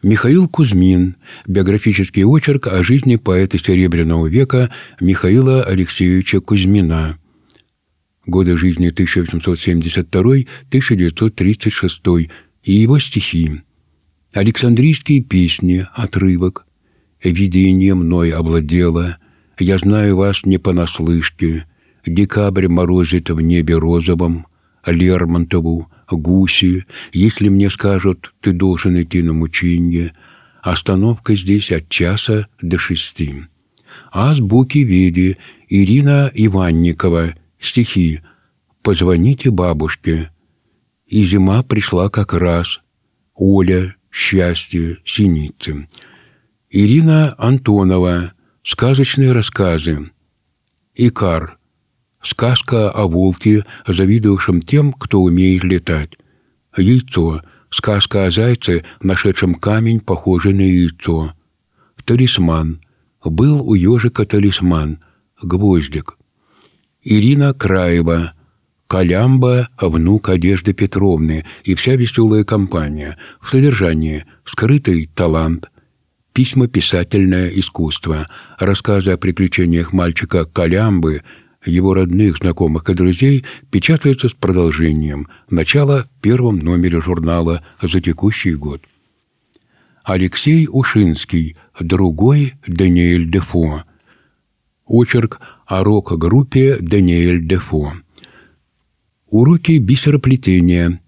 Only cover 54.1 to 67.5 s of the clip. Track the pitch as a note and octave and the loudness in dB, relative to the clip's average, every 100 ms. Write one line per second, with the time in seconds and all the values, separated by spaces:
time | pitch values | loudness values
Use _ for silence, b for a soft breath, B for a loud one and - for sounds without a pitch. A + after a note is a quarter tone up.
54.1 | A2+ G#2+ G2 - F2+ D#2 C#3+ D3 C3 - | 2 2 0 0 -2 0 0 0 -4 -2
55.1 | G2+ F#2 F2 F#2 F#2 F#2 F#2 E2+ D#2+ D2+ | 2 2 2 2 2 0 -2 -2 -6 -6
56.1 | - _ _ _ _ _ - F#2+ B2+ B2 | -14 _ _ _ _ _ -2 2 2 0
57.1 | - E2 D#2+ - b b - - G2+ F#2+ | -2 -2 -4 -10 b b -6 -2 -2 0
58.1 | G#2 F#2 F2 A#2 A#2+ - E2+ - B F#2+ | 0 0 0 0 0 -2 -4 -6 B -4
59.1 | F#2 G2+ F#2 F#2 E2+ - G#2+ A2+ A#2 - | 0 -2 0 -2 -2 -2 0 0 -2 -2
60.1 | F#2 - F2+ G2 G2 F#2+ F2+ F2 E2 - | -4 0 0 2 2 2 2 0 -2 -4
61.1 | E2 D#2 - _ _ _ _ _ _ - | -4 -4 -10 _ _ _ _ _ _ -2
62.1 | B2 B2+ - E2+ D#2+ D#2+ D#2+ _ _ _ | 2 2 2 0 0 -2 -6 _ _ _
63.1 | _ - D#2+ C3+ D3 B2 G#2 F2+ A#2+ A2+ | _ -6 0 2 2 2 2 4 2 0
64.1 | - G#2 G#2 G2+ - F#2 E2 D2+ D#2 _ | -2 -2 0 0 0 0 0 -2 -8 _
65.1 | _ _ _ F2+ F2+ G#2 F2+ C#2 D#2 - | _ _ _ -6 -2 2 0 -2 -8 -12
66.1 | _ _ _ b b b b b _ - | _ _ _ b b b b b _ 0
67.1 | G#2+ G#2+ C#3+ C#3+ | 2 4 4 2